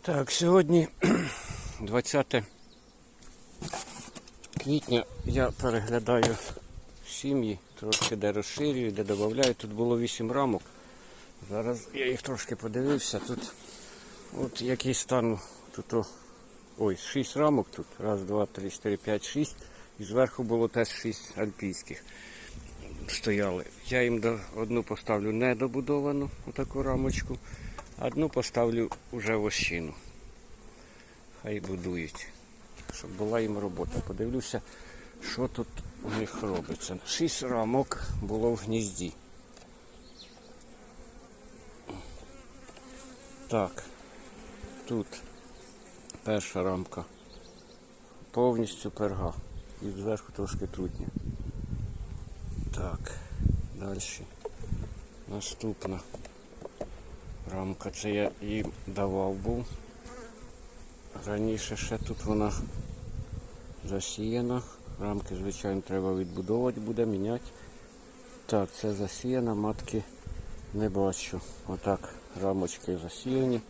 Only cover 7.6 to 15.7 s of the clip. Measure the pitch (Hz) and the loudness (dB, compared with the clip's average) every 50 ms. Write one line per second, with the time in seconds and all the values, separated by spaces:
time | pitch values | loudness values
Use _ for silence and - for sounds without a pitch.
7.6 | - - - - - 107 110 - - - 117 104 101 104 98 104 104 - - - | -6 -16 -12 -6 4 6 6 8 8 6 4 4 4 4 4 4 0 -2 -2 2
8.6 | 147 151 139 127 123 110 101 104 104 101 104 98 104 107 113 127 135 127 117 - | 2 2 4 4 2 2 2 0 2 2 4 4 4 2 6 6 6 6 6 4
9.6 | - 107 104 107 117 120 120 117 120 113 - - 113 113 123 139 139 131 107 90 | -4 -6 0 2 4 4 4 4 4 2 2 2 0 2 4 4 4 4 2 0
10.6 | - - - - - - - - - - - - - - - - - 95 101 107 | -2 -6 -16 -18 -18 -18 -18 -18 -18 -18 -18 -18 -18 -18 -16 -16 -10 -4 -2 0
11.6 | 110 120 - 226 - - - 135 135 127 127 123 - - 127 110 - - 120 98 | 0 0 0 -2 -4 -8 -4 0 0 2 0 0 -2 -2 -2 -2 -2 -4 -4 -4
12.6 | 113 113 107 123 131 139 147 135 - - - 101 - - 123 - - - - - | -4 -2 0 2 4 4 4 4 4 2 2 0 -2 -2 -4 -4 -4 -6 -8 -10
13.6 | - - - - - - - - - - - - - - - - 135 120 - - | -12 -12 -12 -12 -12 -12 -14 -14 -14 -16 -16 -14 -14 -8 -4 -2 -2 -2 -2 -2
14.6 | 117 123 127 120 - 131 127 - - - 131 127 113 117 110 95 - - - - | 0 0 0 2 2 4 6 6 6 6 4 4 6 4 2 0 -2 -10 -14 -14
15.6 | - - | -16 -12